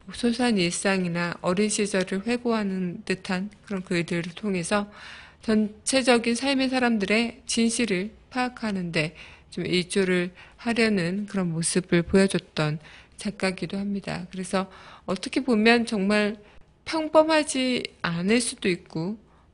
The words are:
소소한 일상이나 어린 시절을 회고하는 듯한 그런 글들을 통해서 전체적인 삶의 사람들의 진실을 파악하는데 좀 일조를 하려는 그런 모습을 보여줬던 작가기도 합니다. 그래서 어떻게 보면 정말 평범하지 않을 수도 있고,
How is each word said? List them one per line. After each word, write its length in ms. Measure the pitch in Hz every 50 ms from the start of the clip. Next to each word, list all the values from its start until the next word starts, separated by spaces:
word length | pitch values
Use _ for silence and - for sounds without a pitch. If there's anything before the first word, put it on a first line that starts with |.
| - - 185
소소한 440 | - - 240 233 233 254 240 226 196
일상이나 760 | 175 170 175 - - 202 190 190 185 175 165 170 175 170 - -
어린 280 | - 175 180 180 214 214
시절을 580 | 208 - 214 202 202 190 185 185 196 190 196 226
회고하는 760 | 240 247 240 240 226 220 208 196 190 190 185 180 170 - -
듯한 440 | - 190 185 - - 190 180 185 208 - - -
그런 180 | - 214 190 185
글들을 400 | - 190 170 170 165 180 175 165 180 170
통해서 560 | - - 208 190 180 165 - 214 208 202 208 - - - - - - - - - -
전체적인 920 | - - 220 214 214 202 208 - - - - 269 254 254 247 233 220 233 233
삶의 340 | 233 - 277 277 262 269 262
사람들의 760 | 254 262 254 240 233 220 196 180 208 220 233 233 - - -
진실을 680 | - - - 226 233 226 - 240 214 202 180 185 214 - - - -
파악하는데 840 | - 254 247 247 247 - - 220 202 190 180 170 165 170 151 151 156 - - - - - - -
좀 160 | - - 175
일조를 680 | - 165 180 175 175 - 202 190 180 185 180 175 180 180 - - - - -
하려는 680 | - 240 233 226 226 220 214 190 170 170 180 202 208
그런 260 | 202 - 196 185 175
모습을 520 | 160 165 165 - - 185 175 - - 175 170
보여줬던 760 | - - 196 196 190 - 175 - - - - 156 151 151 170 - - - - - - _ -
작가기도 600 | - 214 202 - - 190 185 180 - 170 202 196
합니다. 500 | 202 202 202 202 190 - 156 165 180 180
그래서 380 | - 185 190 185 - 190 190 190 - - - - - - -
어떻게 360 | - 185 190 - - - 302
보면 440 | 254 - 247 214 214 226 233 240 233
정말 520 | 226 233 214 190 196 208 208 208 208 214 214 - - - - - _ _ _ -
평범하지 960 | - - 320 311 311 311 320 311 311 320 311 302 302 - 262 254 254 247 240 - - - -
않을 400 | - 175 170 170 175 190 220 247
수도 260 | 240 - - - - 202
있고, 480 | 175 170 - - - 160 160 180 214 226 - _ _ - _ _